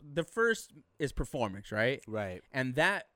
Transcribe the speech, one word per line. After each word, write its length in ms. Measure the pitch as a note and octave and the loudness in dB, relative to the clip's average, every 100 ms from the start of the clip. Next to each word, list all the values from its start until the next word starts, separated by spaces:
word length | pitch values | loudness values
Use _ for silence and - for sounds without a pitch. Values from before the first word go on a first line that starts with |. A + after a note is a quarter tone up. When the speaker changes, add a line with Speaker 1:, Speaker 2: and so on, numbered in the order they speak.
Speaker 1:
the 220 | D3 C#3+ | -8 -4
first 480 | D#3+ - A#3 A3 - D3 - - | -2 2 2 2 -4 -20 -16 -4
is 140 | C#3+ | -4
performance, 640 | - C#3 C#3+ A2 G2 - | -2 -4 0 -2 -2 -4
right? 280 | G#2+ A#2 C#3 - | 2 2 2 -2
Speaker 2:
Right. 360 | G#2+ G2+ F#2 - | -4 -4 -6 -6
Speaker 1:
And 220 | C3 C3 B2+ | -2 0 2
that 320 | F3 G3 - | 2 2 -4